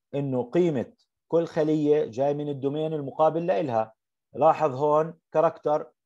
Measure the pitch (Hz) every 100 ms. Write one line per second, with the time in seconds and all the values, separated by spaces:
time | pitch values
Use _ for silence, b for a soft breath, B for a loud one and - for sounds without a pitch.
0 | _ 139 139 127 120 175 175 127 - _
1 | _ _ - 165 170 165 156 156 147 151
2 | 147 110 143 147 147 139 135 151 156 156
3 | 139 - 160 160 175 196 143 113 110 _
4 | _ _ _ 117 156 151 156 127 147 151
5 | 165 - _ 156 160 - 151 151 - _